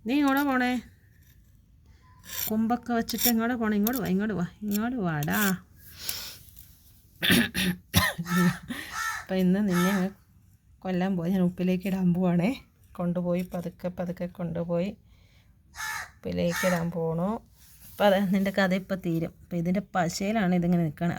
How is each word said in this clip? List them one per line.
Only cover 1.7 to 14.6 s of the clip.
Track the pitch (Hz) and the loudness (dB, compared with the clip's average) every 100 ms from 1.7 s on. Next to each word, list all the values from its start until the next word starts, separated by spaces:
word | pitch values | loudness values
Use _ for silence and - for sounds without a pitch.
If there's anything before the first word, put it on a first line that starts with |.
| - - - - - - - - | -20 -20 -20 -20 -20 -12 -8 -2
കൊമ്പൊക്കെ | 220 226 247 - 240 | 0 0 0 0 -2
വെച്ചിട്ട് | 226 220 240 | -2 2 2
എങ്ങോട്ടാ | 226 226 247 | 2 0 -2
പോണേ? | 220 208 | 0 2
ഇങ്ങോട്ട് | 208 262 | 0 -2
വാ, | 175 | -2
ഇങ്ങോട്ട് | 185 220 175 | 0 0 -2
വാ, | 170 - 214 | -4 -6 -4
ഇങ്ങോട്ട് | 202 233 254 180 | -2 -2 -2 -2
വാടാ. | 151 151 202 202 180 - - - - - - - - - - - - - - _ - - - - - 185 180 - - - - 170 180 180 - - - - - - - | -2 0 2 2 0 -6 -20 -20 -10 -10 -8 -12 -16 -20 -20 -20 -20 -20 -20 _ -4 4 4 4 0 -2 -2 0 2 2 -2 -2 4 4 2 -8 -10 -8 -6 -6 -6
അപ്പം | - 190 | -4 2
ഇന്ന് | 185 190 208 | 4 4 4
നിന്നെ | 175 180 202 | 2 2 2
അങ്ങ് | 185 - _ - - _ _ - | -2 -6 _ -20 -20 _ _ -12
കൊല്ലാൻ | 185 185 185 185 | -4 -2 0 0
പോവാ. | 165 | 0
ഞാൻ | 190 180 | 2 2
ഉപ്പിലേക്ക് | 180 180 185 190 | 2 0 0 -2
ഇടാൻ | 190 180 175 | 2 2 4
പോവാണേ. | 180 175 185 269 - _ - - | 2 2 2 -2 -12 _ -20 -6
കൊണ്ടുപോയി | 175 175 175 175 185 | -4 -2 -2 -2 -2
പതുക്കെ | 180 170 - 180 180 | -8 -8 -8 -10 -6
പതുക്കെ | 180 175 175 - | -8 -6 -8 -6
കൊണ്ടുപോയി | 170 170 | -6 -4